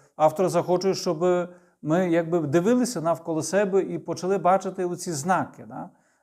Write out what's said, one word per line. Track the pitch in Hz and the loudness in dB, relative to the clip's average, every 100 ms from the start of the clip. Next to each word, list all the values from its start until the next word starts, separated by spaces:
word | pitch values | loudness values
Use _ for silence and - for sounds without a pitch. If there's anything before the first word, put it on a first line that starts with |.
| _ - | _ 2
автор | 151 151 185 | 2 4 2
захоче, | 165 143 180 190 | 2 2 2 2
щоб | 175 185 160 180 180 175 - _ _ | 0 -2 0 2 2 -2 -10 _ _
ми | 151 165 185 | -2 0 2
якби | 165 165 175 | 2 2 0
дивилися | 147 160 185 247 247 170 | 2 2 4 2 2 -2
навколо | 156 160 - 160 | -2 -2 -2 -4
себе | - 190 208 190 | 0 0 2 0
і | 175 170 | 0 -6
почали | - 165 180 196 | -6 -6 -2 0
бачити | 165 190 190 185 | 2 2 0 -6
оці | 180 175 180 | -6 -4 -6
знаки, | 151 156 175 139 - - | -6 0 0 0 -8 -16
да? | - 185 _ _ _ | -14 -14 _ _ _